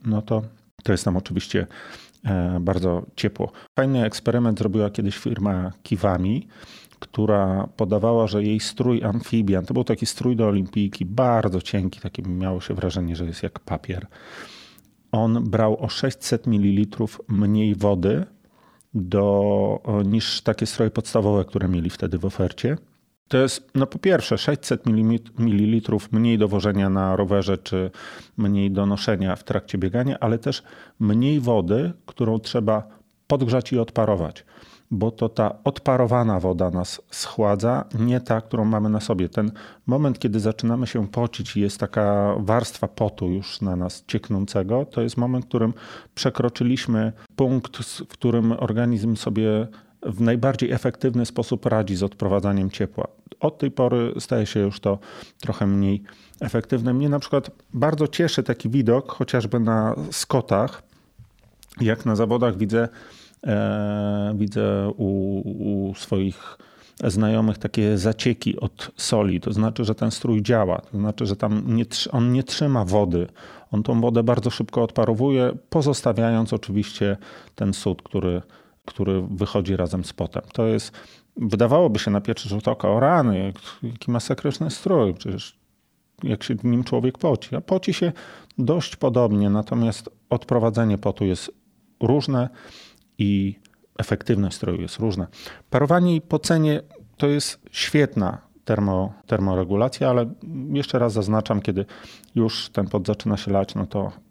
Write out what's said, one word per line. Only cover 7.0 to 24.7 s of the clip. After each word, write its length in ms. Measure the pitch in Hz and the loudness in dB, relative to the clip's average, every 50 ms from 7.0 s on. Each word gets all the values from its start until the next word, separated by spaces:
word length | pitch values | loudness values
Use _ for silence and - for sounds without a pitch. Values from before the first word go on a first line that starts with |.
| - - - - 107 104 107 101 98 95 95 95 95 - - - | -20 -8 -2 0 2 4 4 4 4 2 0 -2 -2 -4 -4 -4
podawała, 500 | 110 92 107 104 95 113 117 117 113 104 | -2 0 2 2 2 2 4 2 2 2
że 160 | 98 104 104 | 0 0 0
jej 160 | 104 107 110 | 0 0 -2
strój 440 | - - - - 131 127 123 113 - | -2 -4 -4 -2 0 2 2 2 0
amfibian, 600 | 110 101 117 - - - 113 110 98 95 92 90 | -2 -2 -4 -4 0 0 2 2 2 2 0 0
to 80 | - 123 | -2 -2
był 100 | 127 123 | -2 0
taki 220 | - 117 - - | 0 -2 -2 -2
strój 300 | - - - - 127 127 | -6 -4 -2 -2 0 2
do 120 | 110 113 104 | 2 2 2
olimpijki, 580 | 101 101 95 - - 110 101 98 - - 95 | 2 2 0 -2 0 -2 -2 -2 -2 -6 -6
bardzo 560 | 87 101 123 131 123 120 113 104 104 92 92 | -4 0 2 2 4 4 4 2 2 0 -2
cienki, 380 | - - - 101 92 95 - - | -4 -2 -2 -2 -2 -2 -4 -6
takie 220 | - 95 - - | -10 -10 -10 -8
miało 400 | - 92 90 90 95 95 92 90 | -6 -6 -4 -2 -2 -2 -2 -4
się 120 | - - 104 | -4 -6 -6
wrażenie, 420 | 95 92 92 87 92 90 85 85 | -4 -2 -2 -2 -2 -4 -4 -4
że 100 | 80 90 | -4 -6
jest 180 | 82 85 - - | -6 -6 -6 -8
jak 160 | 87 - - | -8 -8 -10
papier. 480 | - - 87 82 - - 92 87 - - - - - - - - - - - - - - - - _ _ _ _ _ _ | -8 -6 -6 -6 -4 -6 -8 -8 -8 -12 -16 -20 -20 -20 -18 -18 -18 -18 -20 -20 -20 -20 -20 -20 _ _ _ _ _ _
On 320 | - 110 113 113 113 120 117 | 0 2 2 2 2 2 0
brał 400 | 113 95 110 113 110 107 - - | 0 2 4 4 4 2 2 -2
o 60 | 110 | -4
sześćset 580 | - - - 135 - - - - 127 113 - 123 | -4 -2 -2 -4 -4 -4 -2 -2 -2 0 2 2
mililitrów 720 | 117 104 101 101 101 98 107 104 - - 113 104 - - - - | 2 4 4 4 4 4 2 0 0 -4 -4 -4 -4 -10 -8 -2
mniej 480 | 110 98 104 104 104 107 107 107 104 | 0 2 2 4 4 4 4 2 2
wody 500 | - 101 104 101 92 87 98 113 143 190 - - _ _ _ _ _ _ _ _ _ _ _ - | 2 2 2 2 4 2 2 2 0 -2 -4 -8 _ _ _ _ _ _ _ _ _ _ _ -6
do, 840 | 110 92 90 87 101 101 101 101 101 101 104 101 101 98 104 104 - - - 107 104 104 | -4 -2 0 2 2 4 4 4 4 4 2 2 2 2 0 0 -2 -2 -2 0 0 2
niż 360 | 98 104 113 107 - - - | 2 2 0 0 -2 -4 -2
takie 240 | - - 107 - 113 | -2 -2 0 0 -2
stroje 260 | 110 - - 117 110 | -4 -2 0 0 0
podstawowe, 540 | - - 110 - - 117 101 104 104 101 90 | 0 -2 -4 -2 0 0 2 2 2 2 0
które 220 | - - 98 92 90 | 0 -2 -2 -2 0
mieli 220 | 90 87 80 87 | 0 0 -2 -4
wtedy 280 | - - - 92 87 87 | -4 -4 -4 -4 -2 -2
w 80 | 85 | -4
ofercie. 520 | 98 - - 92 87 - - - 120 147 170 - _ _ _ _ _ _ _ _ _ | -4 -2 -2 -2 -2 -2 -2 -2 -2 -2 -4 -6 _ _ _ _ _ _ _ _ _
To 100 | - 127 | 2 2
jest, 340 | 135 131 - - - _ - | 2 2 0 -4 -10 _ -2
no 120 | 135 135 135 | 0 0 0
po 120 | - - | -2 -2
pierwsze, 380 | - 190 185 156 - - 113 101 | 2 2 2 2 2 0 -2 0
sześćset 480 | - - 147 147 - - | 0 -2 -2 -2 -2 -2